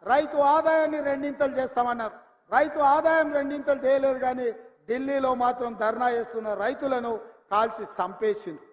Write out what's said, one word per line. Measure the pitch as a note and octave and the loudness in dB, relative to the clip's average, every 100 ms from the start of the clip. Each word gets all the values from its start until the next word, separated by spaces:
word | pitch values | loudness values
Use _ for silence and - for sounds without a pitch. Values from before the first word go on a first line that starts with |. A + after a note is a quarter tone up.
రైతు | F3+ C4 D4+ D4+ | 2 0 2 2
ఆదాయాన్ని | C#4+ D4+ D#4+ D#4+ D#4 D4+ | 4 4 4 2 2 0
రెండింతలు | C#4+ C#4 C#4+ C#4 C#4 B3+ | -2 -2 -4 -2 -2 0
చేస్తామన్నారు. | C4 B3 A#3+ A#3+ A3 - - _ _ | -4 0 -2 -2 -6 -10 -20 _ _
రైతు | A3+ D4+ D4+ | 2 2 2
ఆదాయం | C#4+ D4 D#4+ D#4+ D4+ | 4 6 4 4 2
రెండింతలు | D4 C#4 C#4+ C#4 C#4 B3+ | 0 -2 -4 -2 0 2
చేయలేదు, | C4+ C4+ B3+ | 2 2 0
కానీ | B3+ B3+ B3 A3 - _ - | -2 -2 -4 -6 -14 _ -6
ఢిల్లీలో | B3 C4+ C#4 C4 B3+ | -4 -2 0 0 2
మాత్రం | B3 B3+ A#3+ | 0 0 -6
ధర్నా | A3 G#3+ A#3 B3 | -2 -2 0 0
చేస్తున్న | A#3 A3+ A3+ G#3+ | 0 -4 -6 -6
రైతులను | G3+ G#3 C4+ C#4+ B3+ A#3 A3 - - _ | -4 -2 -2 -2 -2 -2 -6 -8 -20 _
కాల్చి | G3+ A3+ A3+ | 0 0 -2
చంపేసింది. | G3+ - F#3 F#3+ A3 G#3 - D3+ - | -14 -6 -6 -2 -2 -2 -6 -14 -18